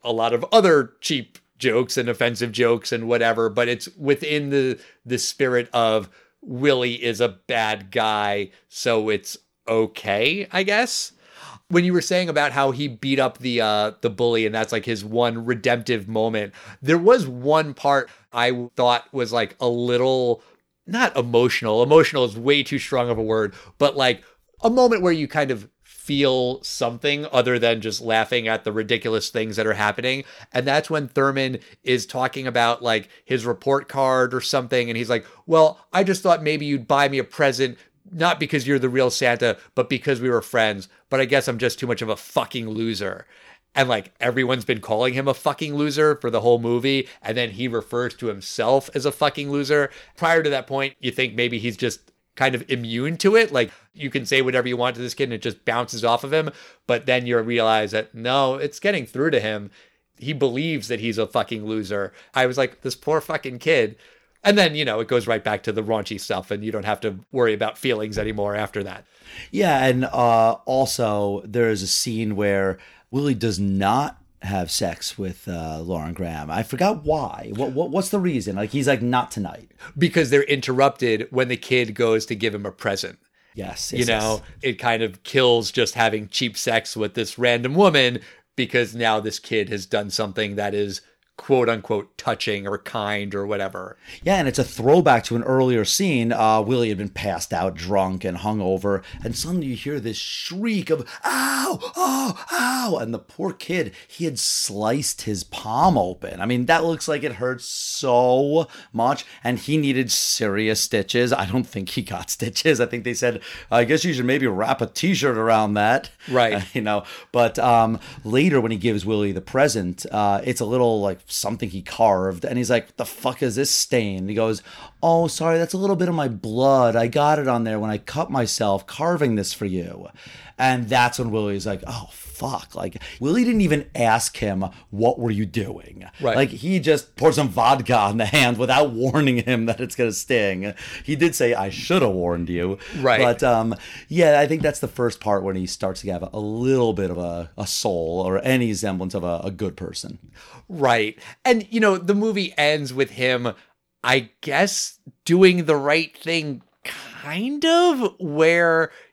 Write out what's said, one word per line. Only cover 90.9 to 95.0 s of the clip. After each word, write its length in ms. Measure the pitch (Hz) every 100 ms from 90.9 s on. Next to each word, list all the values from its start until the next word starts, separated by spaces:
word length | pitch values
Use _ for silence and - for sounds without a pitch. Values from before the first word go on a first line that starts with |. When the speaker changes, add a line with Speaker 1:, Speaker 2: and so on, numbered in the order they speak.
| 92 _ _ _ -
Speaker 1:
quote 320 | - 131 117
unquote 480 | 113 - 107 101 -
touching 520 | - 107 - 101 98
or 100 | 101
kind 560 | - 117 104 104 101
or 120 | 101 101
whatever. 500 | 101 95 92 95 - - -
Speaker 2:
Yeah, 140 | 170 190
and 120 | 143
it's 120 | 123
a 40 |
throwback 600 | 123 - 117 165